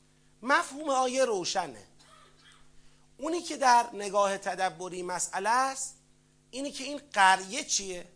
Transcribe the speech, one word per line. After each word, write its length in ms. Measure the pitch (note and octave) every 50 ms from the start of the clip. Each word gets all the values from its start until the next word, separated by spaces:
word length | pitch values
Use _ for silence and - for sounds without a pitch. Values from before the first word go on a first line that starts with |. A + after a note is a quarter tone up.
| _ _ _ _ _ _ _ _ -
مفهوم 480 | B3 C#4+ D#4+ E4+ E4 C4+ C#4 D#4 D4+
آیه 340 | C4+ C4 C4 B3+ B3 C4 C4
روشنه. 580 | B3+ A3 F#3+ E3+ - - G3 F3 D#3 B2 G#2+ G2 - _ - - - - - - - _ _ _ - - - - - - - - - _ _ _ _ _ -
اونی 240 | B3 D#4 E4 F4 E4+
که 140 | - D#4+
در 300 | C#4 C4+ B3+ A#3+ A#3+ A#3 - -
نگاه 460 | G3 G3+ G3+ F#3 G#3 G3+ G3 G3 F#3+
تدبری 640 | - G3+ F#3 F#3 F#3+ F#3 D#3+ D#3+ F#3 F#3 E3 F3+ F3+
مسئله 460 | F3+ F3+ F3 - - - F#3 G3 G#3+
است، 460 | A#3 B3+ C4 C4+ C4+ - - - - - _ _ _ _ _ _ _ _ _ _
اینی 200 | - B3 C#4 C#4+
که 140 | D4 - C4
این 160 | C4 D4 C#4+ - - -
قریه 520 | G#3 G3 F#3 F#3+ F#3 F#3 F#3+ G3 C#4 D4+
چیه؟ 420 | - - - G3 G3 F#3 F3+ E3+ F3 -